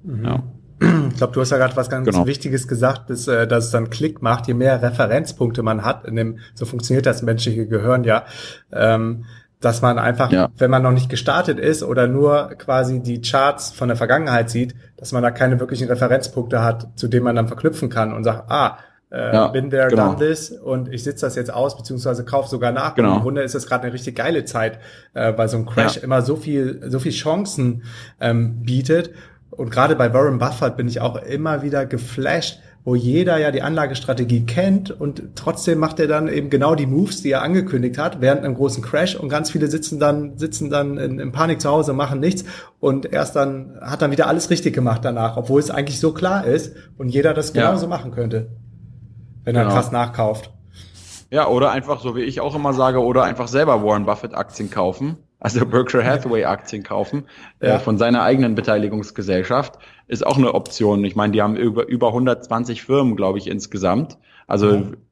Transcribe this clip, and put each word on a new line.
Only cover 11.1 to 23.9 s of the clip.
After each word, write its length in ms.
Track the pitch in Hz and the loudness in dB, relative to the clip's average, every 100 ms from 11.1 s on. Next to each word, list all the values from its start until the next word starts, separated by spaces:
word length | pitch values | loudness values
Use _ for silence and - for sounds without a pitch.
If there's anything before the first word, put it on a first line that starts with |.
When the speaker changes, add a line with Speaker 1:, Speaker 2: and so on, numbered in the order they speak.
| 123 - 147 170 147 | -2 0 0 0 0
Speaker 1:
ist 240 | 147 156 | 0 0
oder 240 | - 123 123 | 0 2 2
nur 480 | 135 147 147 135 - | 4 4 4 0 -10
quasi 420 | - 131 127 131 | 0 2 2 -2
die 220 | 123 120 | -4 -6
Charts 500 | 117 135 139 143 - | -2 2 2 0 -10
von 180 | - 123 | -4 -2
der 60 | 117 | 0
Vergangenheit 540 | 117 139 156 120 113 | 2 2 2 0 0
sieht, 240 | 117 123 - - - | -2 -4 -6 -20 -18
dass 140 | - | -6
man 100 | 127 | 0
da 80 | 120 | 0
keine 300 | 113 131 127 | 2 2 2
wirklichen 280 | 123 127 123 | 0 -4 -2
Referenzpunkte 760 | 120 123 131 131 - 117 123 | 2 4 2 0 -6 -2 2
hat, 240 | 113 113 117 - | 2 0 -8 -6
zu 120 | 117 | 0
denen 180 | 123 123 | 2 2
man 100 | 117 | 2
dann 120 | 113 | 0
verknüpfen 420 | 120 160 156 131 | 0 0 0 -4
kann 220 | 113 110 | -2 -2
und 120 | 110 | 0
sagt, 260 | 110 110 - | -2 -2 -2
„Ah, 300 | 147 123 - - _ _ | 0 0 -2 -20 _ _
äh, 240 | 123 117 110 | -6 2 4
Speaker 2:
Ja, 140 | 110 | 4
Speaker 1:
been 200 | 131 135 | 0 -2
there, 200 | 135 131 | 2 4
Speaker 2:
genau. 260 | 113 101 98 | 4 4 2
Speaker 1:
done 20 | |
this 320 | 151 156 - | 0 0 -6
und 420 | - - 131 127 | -12 -4 -4 -4
ich 120 | 127 | -6
sitze 240 | 127 139 139 | -8 -4 -4
das 80 | 120 | -4
jetzt 180 | 123 | -6
aus, 240 | 107 139 - | -2 -2 -4
beziehungsweise 480 | 113 131 127 123 120 | -10 -6 -4 -4 -2
kauf 220 | 139 131 | -2 -2
sogar 240 | 127 120 | -2 -2
nach.“ 240 | 127 151 143 | 0 -2 2
Speaker 2:
Genau. 140 | 107 | 4
Speaker 1:
Und 40 | 98 | 4
im 40 | |
Grunde 200 | 120 143 | 2 -2
ist 100 | 135 | -2
das 140 | 135 - | -4 -2
grad 160 | 127 | -2
eine 100 | 123 | -2